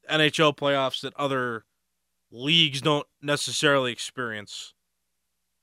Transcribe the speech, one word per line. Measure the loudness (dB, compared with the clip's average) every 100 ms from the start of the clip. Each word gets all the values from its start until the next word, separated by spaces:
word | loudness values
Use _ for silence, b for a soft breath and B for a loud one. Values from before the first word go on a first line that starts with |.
| -2
N | 2
H | 2 4
L | 2
playoffs | 2 0 2 0 -4
that | -8 -4
other | -2 0 -2 -6 -12 _ _ _ _ _ _
leagues | -6 0 2 2 0
don't | 0 0 -2 _
necessarily | -4 -2 -2 0 2 4 2
experience. | -4 -10 -8 -8 -8 -12 -16 -18 _ _ _ _ _ _ _ _ _